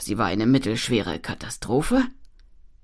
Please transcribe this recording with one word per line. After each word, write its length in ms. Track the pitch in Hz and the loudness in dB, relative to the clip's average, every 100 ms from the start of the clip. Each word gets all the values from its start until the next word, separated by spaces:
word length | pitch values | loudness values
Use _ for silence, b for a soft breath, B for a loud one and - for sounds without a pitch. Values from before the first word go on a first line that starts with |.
sie 160 | - 104 | -6 -2
war 80 | |
eine 220 | 98 98 113 | 0 2 4
mittelschwere 720 | 135 92 110 - 117 90 78 | 4 2 -2 0 0 0 -4
Katastrophe?“ 920 | - - - - - 127 156 254 247 - - - - - - - | -6 -8 -10 -10 -2 0 2 2 2 -4 -20 -20 -20 -20 -20 -20